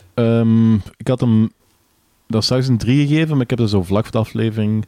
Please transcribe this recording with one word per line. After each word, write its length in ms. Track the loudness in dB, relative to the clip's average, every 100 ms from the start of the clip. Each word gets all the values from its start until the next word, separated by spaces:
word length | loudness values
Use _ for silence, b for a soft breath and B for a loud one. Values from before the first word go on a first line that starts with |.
| -10
Ehm, 600 | -2 0 2 2 4 4
ik 340 | 2 -2 -8 -4
had 120 | -2
hem 320 | 2 2 0 -4 _ _ _ _ _ _ -6
daar 160 | -4
straks 260 | -2 0 0
een 100 | 0
drie 280 | 2 0 2
gegeven, 260 | 0 0
maar 100 | -2
ik 60 | -2
heb 80 | -2
er 100 | 0
zo 140 | 0
vlak 200 | 0 -2
voor 100 | -2
de 60 | -4
aflevering, 640 | -4 -2 -4 -2 -2 -2